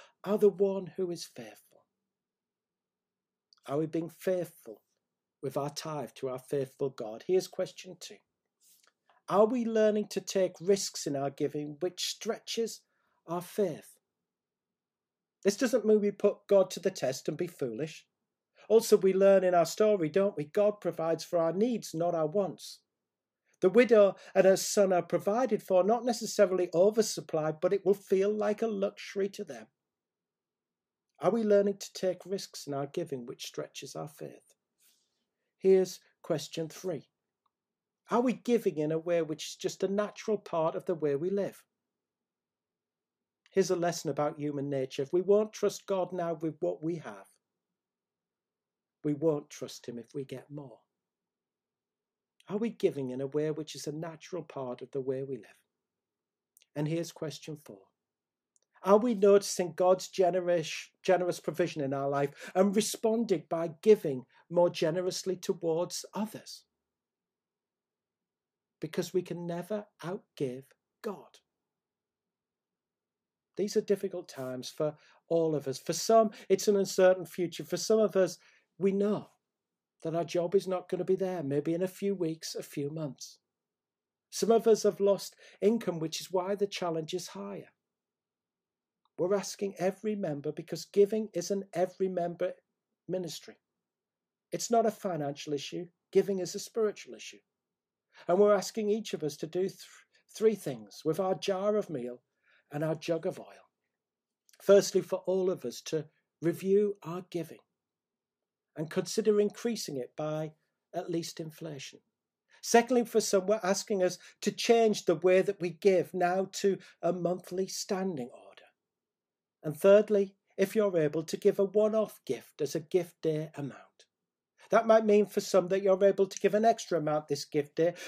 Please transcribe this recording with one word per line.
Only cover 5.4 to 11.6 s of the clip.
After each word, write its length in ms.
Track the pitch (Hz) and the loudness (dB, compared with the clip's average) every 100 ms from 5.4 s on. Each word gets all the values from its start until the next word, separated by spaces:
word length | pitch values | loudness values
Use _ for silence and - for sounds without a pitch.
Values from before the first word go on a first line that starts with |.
with 160 | 135 143 | -8 -4
our 140 | 143 | -6
tithe 420 | 151 160 147 117 | -6 -8 -8 -10
to 140 | - 135 | -8 -8
our 120 | 131 | -8
faithful 500 | - 143 131 - 139 | -6 -4 -4 -4 -6
God? 320 | - 110 113 - | -6 -12 -10 -2
Here's 180 | 185 180 | 0 0
question 500 | - 175 - 185 175 | -6 -8 -10 -18 -18
two. 220 | - 208 _ _ _ _ _ _ _ _ _ _ - | -18 -20 _ _ _ _ _ _ _ _ _ _ 0
Are 180 | 185 214 | 4 4
we 180 | 254 | 4
learning 440 | 226 220 214 208 208 | 0 2 4 2 -2
to 120 | 196 | -6
take 400 | - 196 185 - | -4 0 0 0
risks 460 | 170 196 - - 160 | 0 0 0 -8 -6
in 80 | |
our 160 | 139 139 | -4 -4
giving 480 | 139 143 151 | -2 -4 -4